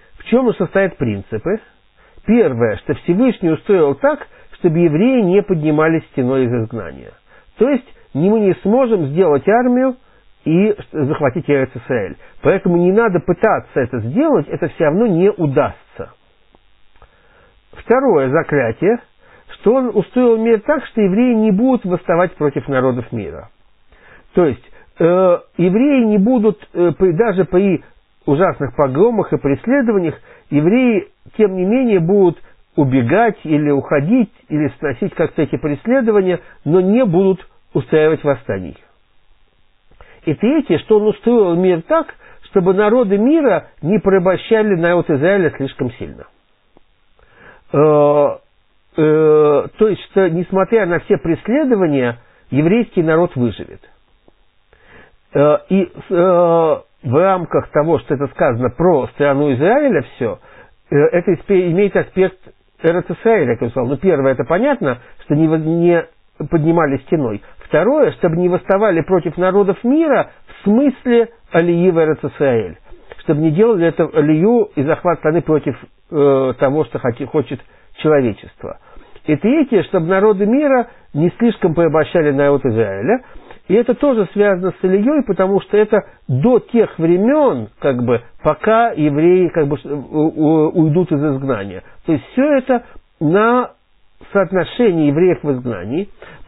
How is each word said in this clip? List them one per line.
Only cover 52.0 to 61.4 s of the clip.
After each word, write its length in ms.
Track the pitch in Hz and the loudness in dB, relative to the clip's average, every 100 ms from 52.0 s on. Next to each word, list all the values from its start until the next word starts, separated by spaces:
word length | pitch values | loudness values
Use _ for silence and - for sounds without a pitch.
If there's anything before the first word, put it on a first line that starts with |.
| 120 117 _ _ - | -2 -6 _ _ -6
еврейский 520 | 131 160 226 226 - | -2 0 0 -2 -2
народ 320 | 160 160 175 | 0 0 0
выживет. 460 | 131 120 92 82 - _ _ _ _ _ _ _ _ _ _ _ - - _ _ | -2 -4 -4 -16 -18 _ _ _ _ _ _ _ _ _ _ _ -20 -20 _ _
Э, 240 | 143 147 147 - | 0 2 2 0
и, 220 | 196 180 - - | -2 -2 -8 -4
э, 640 | 175 185 175 175 165 160 143 - _ | 0 2 2 2 2 0 -2 -6 _
в 140 | 127 135 | -2 0
рамках 520 | 190 185 165 151 - | 2 0 -2 -4 -2
того, 280 | 156 156 151 | -2 0 -2
что 160 | - | -2
это 140 | 135 139 | -6 -6
сказано 420 | - 160 117 127 | -2 -2 -2 -4
про 380 | - 170 151 117 | 0 0 0 -2
страну 440 | - 143 139 147 | -2 0 0 0
Израиля 480 | 123 165 269 285 165 123 | 0 0 0 0 -2 -4
всё, 240 | - 113 92 - - - _ - | -8 -8 -8 -16 -20 -20 _ -4
э, 60 | 143 | 0
это 380 | 160 175 175 | 2 0 0
испе-, 360 | 175 | -2